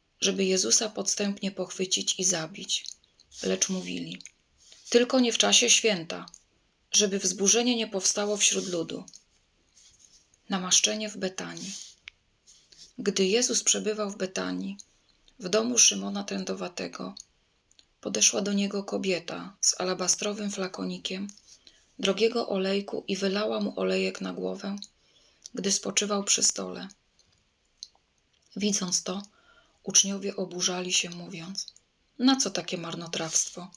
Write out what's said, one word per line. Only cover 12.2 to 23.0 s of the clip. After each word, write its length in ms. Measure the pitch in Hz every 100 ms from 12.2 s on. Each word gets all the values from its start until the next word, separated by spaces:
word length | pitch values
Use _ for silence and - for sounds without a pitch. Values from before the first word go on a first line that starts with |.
| _ _ _ - _ - - -
Gdy 280 | 202 196 190
Jezus 380 | 220 247 233
przebywał 460 | - 202 196 214 202
w 80 | 196
Betanii, 600 | 185 190 180 - 196 202 - _ _ _ _ -
w 100 | 185
domu 280 | 214 233 233
Szymona 460 | - 202 196 202
Trędowatego, 920 | 196 196 190 190 180 180 180 - 190 196 - _ _ _ _ _ _ _
podeszła 400 | 208 208 208 226
do 120 | 202
niego 300 | 202 202 202
kobieta 720 | 196 202 196 170 165 175 180 -
z 200 | - -
alabastrowym 720 | 185 180 180 - 208 208 208
flakonikiem 760 | 202 185 - 185 180 - 190 202 - - - - - _ -
drogiego 500 | - 190 226 233 -
olejku 540 | 196 190 196 202 -